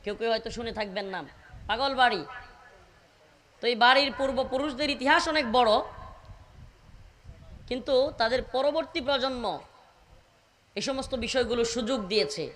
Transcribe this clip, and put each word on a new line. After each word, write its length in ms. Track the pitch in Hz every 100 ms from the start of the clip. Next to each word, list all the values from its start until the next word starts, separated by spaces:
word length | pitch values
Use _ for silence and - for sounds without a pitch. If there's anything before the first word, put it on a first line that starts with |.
কেউ 100 | 202
কেউ 160 | 208 226
হয়তো 200 | 220 226
শুনে 220 | 214 226
থাকবেন 320 | 220 208 190
নাম, 240 | 196 185 143 - - - -
পাগলবাড়ি। 580 | 226 277 262 247 202 143 - - - - - - - _ _ _ _ _ _
তো 60 | 226
এই 80 |
বাড়ির 380 | 233 240 269 285 -
পূর্বপুরুষদের 720 | 269 269 262 262 302 254 294
ইতিহাস 380 | 269 254 330 330
অনেক 240 | 311 240
বড়, 180 | 247 233 226 - - - - - - - - - _ - - - - - - - - -
কিন্তু 440 | 254 247 262 285 -
তাদের 240 | 226 247
পরবর্তী 580 | 226 254 285 302 - 339
প্রজন্ম 580 | 254 277 262 247 220 147 - - - _ _ - _ _ _ _ _
এই 80 | 202
সমস্ত 320 | 277 269 262
বিষয়গুলো 500 | 254 233 254 240 240
সুযোগ 420 | 226 240 226 262 185
দিয়েছে। 460 | 208 - - 151